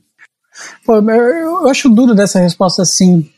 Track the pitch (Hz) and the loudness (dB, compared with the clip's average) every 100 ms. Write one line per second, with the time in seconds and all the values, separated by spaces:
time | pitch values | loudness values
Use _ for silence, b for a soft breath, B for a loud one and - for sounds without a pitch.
0 | _ _ b _ _ B B B - 220 | _ _ b _ _ B B B -2 0
1 | 214 226 240 330 320 359 277 269 277 214 | 0 0 0 -2 -4 -4 -2 0 2 2
2 | 254 202 202 190 180 - 190 190 175 - | 4 2 0 0 -2 0 -4 -2 -2 0
3 | 185 175 151 | 2 2 -2